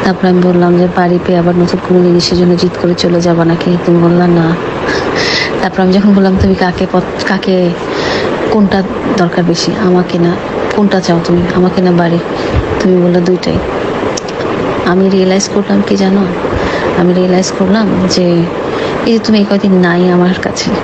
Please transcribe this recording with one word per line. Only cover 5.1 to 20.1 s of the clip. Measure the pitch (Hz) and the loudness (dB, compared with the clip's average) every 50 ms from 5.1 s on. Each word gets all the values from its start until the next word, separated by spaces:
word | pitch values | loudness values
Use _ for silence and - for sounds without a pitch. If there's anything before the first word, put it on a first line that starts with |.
| - - - - - - - - - - | -4 -2 -2 -2 -2 -2 -4 -4 -4 -4
তারপর | - 185 - - | -4 -2 0 0
আমি | 185 185 | 2 2
যখন | 185 202 196 208 196 | 2 4 4 4 4
বললাম, | 196 190 190 190 190 | 4 4 2 2 2
"তুমি | - 196 190 | 2 2 2
কাকে | - 190 180 170 - 185 180 | 0 0 -2 -2 -2 -4 -2
পত-, | - 180 170 - - - - | 0 -2 -2 -2 -6 -6 -4
কাকে, | - 196 190 - 196 185 185 180 175 170 - - - - - - - - - - - - - - - | -4 -4 -2 -2 0 0 0 0 0 -2 -4 -6 -6 -6 -4 -4 -4 -4 -4 -4 -4 -4 -4 -2 0
কোনটা | - 220 202 190 - 196 185 190 - - - - - | 2 2 2 2 2 -2 -2 -4 -6 -6 -4 -2 0
দরকার | 196 180 175 - 185 175 | 0 0 0 0 0 0
বেশি, | 175 170 170 - 175 - - | 0 0 0 -2 -4 -2 -2
আমাকে | 214 180 180 180 180 - - 175 | 0 0 2 0 0 -2 -2 0
না, | 170 170 180 - - - - - - - - | 0 0 0 -2 -6 -6 -6 -4 -4 -2 0
কোনটা | 208 208 196 196 190 | 0 0 2 0 -2
চাও | 180 - 170 170 170 | 0 0 -2 0 0
তুমি, | - 175 175 175 175 - | 0 0 0 0 0 0
আমাকে | 185 180 180 - 196 | 0 0 2 0 0
না | 185 180 | 0 2
বাড়ি?" | 175 170 175 165 170 170 - - - - - - - - - - - - | 2 2 2 2 0 -2 -2 -4 -6 -4 -4 -2 -2 -2 -2 -2 -4 0
তুমি | - 190 185 180 | 2 2 2 2
বললা, | 175 180 175 180 | 2 2 2 2
"দুইটাই।" | 175 180 185 175 - 170 160 180 - - - - - - - - - - - - - - - - - - - - - - - - - | 2 2 0 0 0 -2 -2 -2 -4 -4 -6 -4 -4 -4 -4 -4 -4 -4 -6 -6 -8 -8 -8 -6 -6 -4 -4 -4 -4 -4 -4 -2 -2
আমি | 180 180 185 190 190 | 0 2 2 2 2
রিয়েলাইজ | 190 190 185 185 185 196 196 - - | 2 2 2 2 2 0 -2 -2 -2
করলাম | 202 202 - 202 202 202 | -2 0 0 0 0 0
কি | - 208 | 0 0
জানো? | 196 196 190 196 202 196 180 175 - - - - - - - - - - - - - | 0 0 0 2 0 0 -2 -4 -4 -4 -4 -4 -2 -2 -4 -4 -4 -4 -2 -2 0
আমি | 175 180 | 2 2
রিয়েলাইজ | 175 180 180 185 180 185 185 - - - | 2 2 2 2 2 0 0 -2 -2 -2
করলাম | 190 185 202 226 220 190 185 180 185 180 | 0 0 0 0 0 0 0 0 0 0
যে | - 185 180 175 175 170 170 170 - - - - - - - - - - - | 0 0 0 2 2 0 0 -2 -4 -6 -6 -6 -4 -4 -4 -4 -4 -2 0
এই | 233 | 0
যে | 226 220 | 0 0
তুমি | 208 - 214 208 | 2 2 2 2
এই | 202 | 2
কয়দিন | 208 202 202 208 196 | 2 0 0 2 2
নাই | 190 180 180 175 175 175 180 180 | 2 4 2 2 2 2 2 2